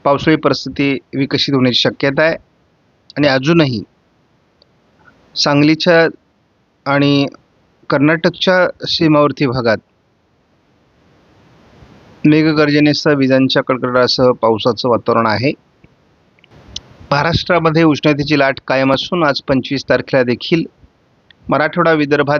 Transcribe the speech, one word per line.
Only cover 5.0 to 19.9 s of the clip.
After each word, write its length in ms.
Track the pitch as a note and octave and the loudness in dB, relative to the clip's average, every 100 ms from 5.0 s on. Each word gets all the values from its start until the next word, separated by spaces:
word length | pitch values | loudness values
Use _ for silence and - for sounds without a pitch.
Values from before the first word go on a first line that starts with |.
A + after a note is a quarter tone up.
| _ _ _ - | _ _ _ -6
सांगलीच्या 720 | D3+ C#3+ D3 D#3 F3+ E3 D#3+ - _ _ _ _ _ _ C3+ | -2 2 2 2 2 2 2 -2 _ _ _ _ _ _ -4
आणि 400 | C#3 C#3+ C#3+ C#3 - _ _ _ _ - | 0 2 0 -2 -6 _ _ _ _ -4
कर्नाटकच्या 960 | C#3+ C#3+ E3 F3 - - F3+ F3+ - - | 0 0 0 -2 -2 0 0 0 -4 -8
सीमावर्ती 600 | - E3 D3 D3 - C#3 | -2 2 2 2 0 -4
भागात 320 | B2+ A#2 G#2+ - _ _ _ _ _ _ _ _ _ _ _ _ _ _ _ _ _ _ - - - - - D3+ | -2 -2 -4 -8 _ _ _ _ _ _ _ _ _ _ _ _ _ _ _ _ _ _ -20 -20 -20 -20 -2 2
मेघगर्जनेसह 840 | D3+ D#3 D3+ D3 D3 D3+ C#3+ D#3+ | 4 2 2 2 2 2 0 0
विजांच्या 500 | C#3+ C3 C3 C3 D3 | 0 2 2 2 0
कडकडाटासह 680 | C3+ B2+ B2+ B2 A#2+ - B2+ | -2 -2 -2 0 0 2 2
पावसाचं 560 | B2 A2 A2 B2+ G#2+ B2+ | 2 0 0 -2 -2 -2
वातावरण 380 | A2 - A#2 A2+ | -2 0 0 0
आहे. 260 | G#2 C3+ - _ _ _ _ _ _ _ _ _ - - - - - - | -2 -2 -6 _ _ _ _ _ _ _ _ _ -20 -20 -20 -20 -16 -6
महाराष्ट्रामध्ये 720 | C#3+ D#3+ E3+ - F3 D#3+ D#3+ | -2 -2 -2 0 0 2 2
उष्णतेची 560 | E3 C3+ D#3 C#3+ C#3+ D3 | 2 2 0 0 0 0
लाट 220 | C#3 C3 - | 0 -2 -2
कायम 280 | C3 C3+ C3+ | -2 0 0
असून 300 | - F3+ D3+ | -2 -2 -2
आज 160 | B2+ | -2
पंचवीस 440 | - C3+ - C3+ | -2 -2 -2 -6
तारखेला 340 | - | -2